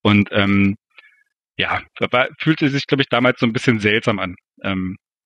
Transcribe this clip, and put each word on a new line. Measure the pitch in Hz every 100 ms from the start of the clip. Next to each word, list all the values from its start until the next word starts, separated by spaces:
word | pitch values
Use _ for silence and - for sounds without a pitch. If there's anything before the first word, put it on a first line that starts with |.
Und, | 104 104 101
ähm, | 104 98 101 98 101 _ _ - _ _ _ _ -
ja, | 90 85 - -
da | 101
war, | 123 131 156
fühlte | 156 160 147
sich, | 139 -
glaub | 139
ich, | 135
damals | 120 123 -
so | 120
ein |
bisschen | 113 - 113
seltsam | 104 110 120 101
an. | 92 87 _ _
Ähm, | 98 95 92 101 _ _